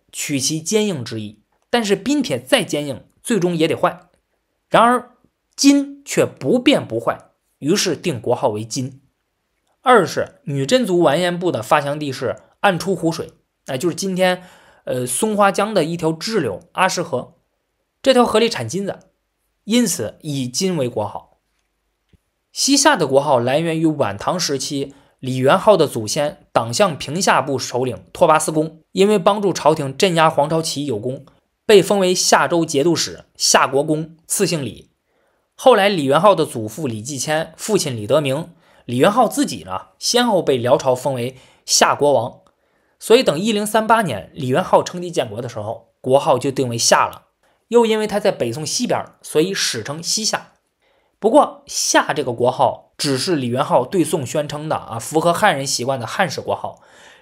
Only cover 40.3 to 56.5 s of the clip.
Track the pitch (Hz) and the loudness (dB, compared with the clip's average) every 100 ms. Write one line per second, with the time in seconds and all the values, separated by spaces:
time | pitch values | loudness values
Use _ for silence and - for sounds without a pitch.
40.3 | 196 147 131 117 143 135 123 147 131 120 | 2 2 0 2 2 2 0 -2 -4 -6
41.3 | - _ _ - - 180 135 143 131 117 | -10 _ _ -2 2 2 4 4 4 0
42.3 | - _ _ _ _ _ _ - 233 262 | -8 _ _ _ _ _ _ 4 4 4
43.3 | 147 208 208 208 220 220 226 190 104 - | 0 0 -2 0 0 2 2 0 -4 -10
44.3 | - 127 135 185 190 139 175 175 170 123 | -8 -2 -2 2 2 2 -8 -8 -4 -4
45.3 | 101 123 113 104 113 _ _ 131 135 160 | -6 -10 -10 -10 -10 _ _ 0 0 2
46.3 | 127 139 131 127 117 - 156 107 - _ | 0 -2 -2 -4 -2 2 2 2 -4 _
47.3 | _ _ _ - 233 220 214 214 196 202 | _ _ _ 0 2 4 0 -2 -2 -2
48.3 | - 123 123 156 - 240 127 - _ - | -2 -4 -4 -6 -4 -2 -4 -6 _ -4
49.3 | 151 180 196 - 123 104 143 - - 214 | 0 0 0 -4 -4 -8 -10 -6 -4 -4
50.3 | - - _ _ _ _ _ _ _ 208 | -6 -10 _ _ _ _ _ _ _ 2
51.3 | 285 247 - - - - 311 - 143 127 | 4 4 -2 -10 -6 0 0 0 -2 -4
52.3 | 117 120 131 123 - _ - 151 131 190 | 0 0 2 0 -2 _ -6 -2 -2 0
53.3 | 165 123 120 147 160 123 190 151 175 127 | -2 -2 -2 2 0 2 0 0 -2 -4
54.3 | 160 147 151 156 127 - 113 - 156 170 | -6 -6 -8 -6 -6 -6 -10 -2 0 0
55.3 | 170 208 147 139 - 123 131 113 - 185 | 2 2 0 -2 -4 -4 -4 -6 -4 -4
56.3 | - 101 | -4 -6